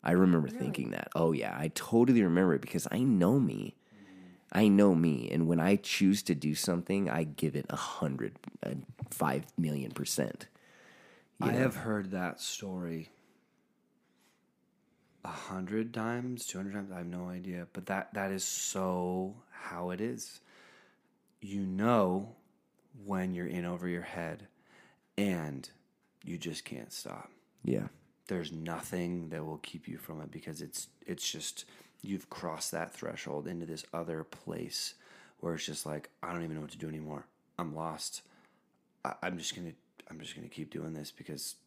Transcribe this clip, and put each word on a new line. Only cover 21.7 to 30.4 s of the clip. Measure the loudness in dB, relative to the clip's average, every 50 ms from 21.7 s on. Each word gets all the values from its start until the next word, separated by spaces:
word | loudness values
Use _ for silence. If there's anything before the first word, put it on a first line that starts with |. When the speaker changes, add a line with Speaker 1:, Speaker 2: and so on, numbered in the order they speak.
| 0 2 4 6 6 6 6 6 4 0 -2 -4 -12 -20 _ _ _ _ _ _ _ _ _ _ _ -16 -8
Speaker 3:
when | -4 -2 -2 0 -2 -2
you're | -4 -4
in | -4 -4 -4 -4
over | -4 -4 -4 -4
your | -4 -4 -4 -6
head | -6 -8 -6 -6 -6 -8 -10 -12 -20 _ _ _ _ _ -20 -20 -20 _ _ _ _ _ 0
and | 2 2 2 0 -2 -4 -6 -8 -10 -14 -20 _ _ _ _ _ _ _ _ _ -10
you | -8 -8 -6
just | -6 -6 -8 -8 -10
can't | -10 -10 -10 -10 -12 -12
stop. | -12 -10 -10 -10 -12 -12 -18 -20 _ _ _ _ _ 0
Speaker 1:
Yeah. | 0 2 2 0 -4 -10 -16 _ _ _ _ _
Speaker 3:
There's | -6 -4 -4 -4 -4 -8
nothing | -8 -6 -6 -6 -6 -6 -6 -4 -2 -2 -2 -2 -4 -4 -6
that | -6 -6 -6
will | -6 -8 -10
keep | -12 -12 -14 -12 -12 -10
you | -12 -12
from | -12 -12 -12 -10
it | -10 -12
because | -12 -12